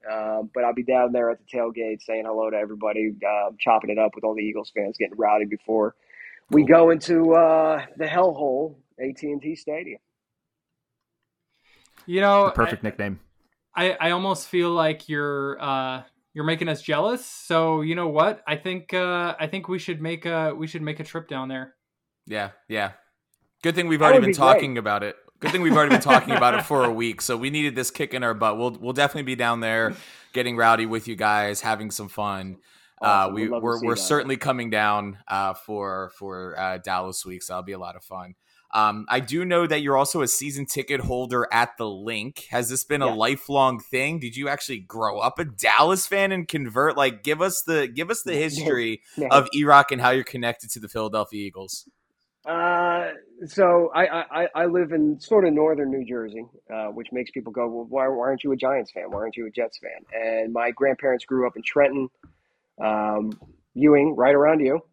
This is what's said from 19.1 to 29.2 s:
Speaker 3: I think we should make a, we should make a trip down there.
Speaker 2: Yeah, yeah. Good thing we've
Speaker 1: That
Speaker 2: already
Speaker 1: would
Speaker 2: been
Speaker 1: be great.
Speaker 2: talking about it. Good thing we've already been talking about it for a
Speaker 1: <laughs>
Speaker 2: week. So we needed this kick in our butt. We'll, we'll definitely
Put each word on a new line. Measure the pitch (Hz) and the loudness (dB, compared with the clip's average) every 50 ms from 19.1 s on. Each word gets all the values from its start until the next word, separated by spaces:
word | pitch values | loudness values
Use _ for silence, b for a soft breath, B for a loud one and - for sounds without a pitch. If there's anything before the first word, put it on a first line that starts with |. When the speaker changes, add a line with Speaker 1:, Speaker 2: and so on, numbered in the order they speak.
| 175 175 175 175 165 - | -2 -2 -2 -4 -4 -6
Speaker 3:
I | 156 | -6
think | 156 170 190 175 180 | -6 -6 -8 -8 -6
we | 185 180 | -8 -6
should | 160 - 175 156 | -6 -8 -8 -6
make | 156 160 170 160 165 | -6 -8 -8 -6 -6
a, | 170 170 165 160 156 143 | -4 -2 -2 -2 -2 -4
we | - 160 | -4 -8
should | 156 - 170 156 | -10 -8 -8 -8
make | 151 151 - | -8 -8 -10
a | 156 | -12
trip | - - 165 160 _ | -10 -10 -12 -10 _
down | 147 135 131 131 | -10 -8 -8 -8
there. | 131 131 131 131 _ _ _ _ _ _ _ _ _ _ _ | -8 -10 -10 -14 _ _ _ _ _ _ _ _ _ _ _
Speaker 2:
Yeah, | - 107 107 101 98 - _ _ _ | -10 -8 -8 -8 -8 -10 _ _ _
yeah. | 110 107 101 95 95 _ _ _ _ _ _ _ _ _ _ _ _ _ - | -6 -4 -4 -4 -6 _ _ _ _ _ _ _ _ _ _ _ _ _ -4
Good | 165 165 | -2 -2
thing | 175 175 170 | 0 0 0
we've | 160 147 | 0 4
Speaker 1:
That | 156 | 6
Speaker 2:
already | 151 - 262 | 8 8 8
Speaker 1:
would | 220 | 6
Speaker 2:
been | 202 190 | 4 2
Speaker 1:
be | - | 4
great. | 135 131 131 | 6 6 6
Speaker 2:
talking | - 151 139 127 120 | 6 4 0 -4 -4
about | 107 107 104 101 101 | -2 -2 -2 -2 -4
it. | 104 - - _ - _ _ | -6 -10 -12 _ -20 _ _
Good | - 151 165 | -6 -4 -2
thing | 180 180 | 2 2
we've | 160 151 | 4 4
already | 156 151 143 | 4 6 6
been | - - | 4 2
talking | - 143 127 123 - - 135 | 4 6 4 4 4 2 0
about | 202 120 123 123 | 4 4 4 4
it | - - | 2 -2
for | - 147 139 127 | 0 0 2 2
a | 120 113 | 2 0
Speaker 1:
<laughs> | |
Speaker 2:
week. | 110 117 117 107 - - | -2 -4 -4 -4 -6 -4
So | - 127 | -4 -4
we | 113 123 135 | -4 -4 -4
needed | 147 151 147 147 123 | -2 -2 -2 -2 -2
this | 127 127 - | -4 -6 -6
kick | - - 156 - - | -4 -6 -6 -6 -4
in | 127 123 | -4 -2
our | 117 113 | -2 -2
butt. | 107 113 107 107 110 | 0 0 0 0 0
We'll, | 120 123 120 - | -2 -4 -4 -6
we'll | - 123 131 | -8 -6 -2
definitely | 135 143 139 - 156 | 0 0 0 0 -4